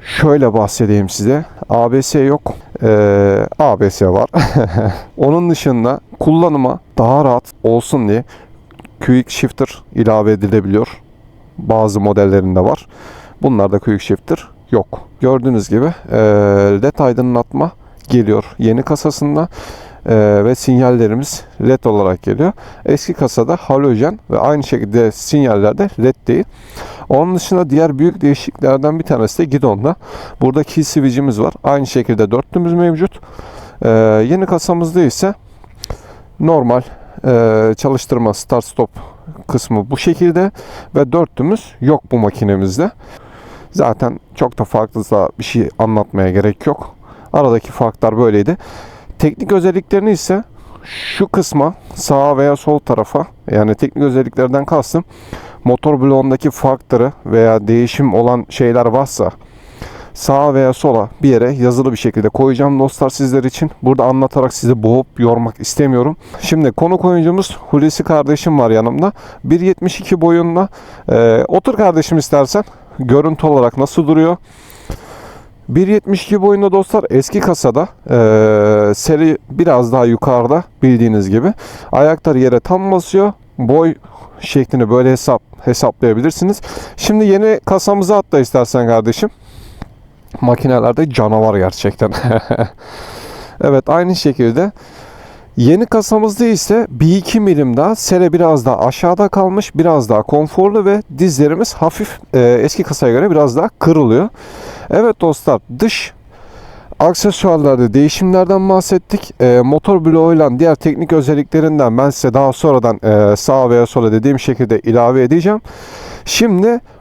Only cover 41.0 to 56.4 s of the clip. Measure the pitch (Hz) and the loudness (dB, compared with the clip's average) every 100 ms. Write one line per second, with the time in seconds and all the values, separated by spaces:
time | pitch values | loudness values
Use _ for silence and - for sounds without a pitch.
41 | 135 165 160 - 147 214 - - 127 147 | 0 0 -2 -2 -2 -4 -6 -4 0 0
42 | - 123 104 - 104 98 98 104 190 - | 0 0 0 0 0 0 0 -2 -4 -6
43 | - - - - - - - - 120 107 | -20 -20 -20 -20 -20 -20 -8 -2 -2 -2
44 | 120 - - - 131 - 107 113 110 113 | -4 -6 -14 -6 -4 -4 -4 -2 -2 -6
45 | 101 104 87 - - 120 98 - 110 107 | -2 0 0 -4 -4 -2 -2 -2 -2 0
46 | 101 101 92 92 104 98 156 143 - - | -2 -2 0 0 -2 -2 -4 -6 -10 -20
47 | - - - - 139 117 - - 117 - | -20 -20 -4 0 2 0 -2 -4 -4 0
48 | 113 110 120 104 107 185 - - - - | 0 2 2 2 0 -4 -10 -20 -20 -20
49 | - - 151 - 185 196 185 180 - 202 | -20 -2 -2 -2 -2 0 0 -2 -2 -2
50 | 214 185 - 190 - - - - - - | 0 -2 -2 -4 -6 -18 -20 -20 -18 -14
51 | - - - - - 151 147 - - - | -10 -4 -2 -2 -2 -2 -2 -4 -16 -8
52 | - 139 143 135 143 143 - 147 - 110 | -2 0 2 2 0 0 -2 -2 0 -2
53 | 107 143 165 - - 107 107 104 139 - | -2 -4 -6 -12 -4 0 0 0 -2 -2
54 | 143 127 123 - 127 139 139 160 - 165 | 0 0 -2 -2 -2 -2 -2 -2 -2 -6
55 | - - - - - - 120 123 151 143 | -6 -14 -18 -18 -18 -4 -2 0 0 0
56 | 139 135 135 131 | 2 2 2 -2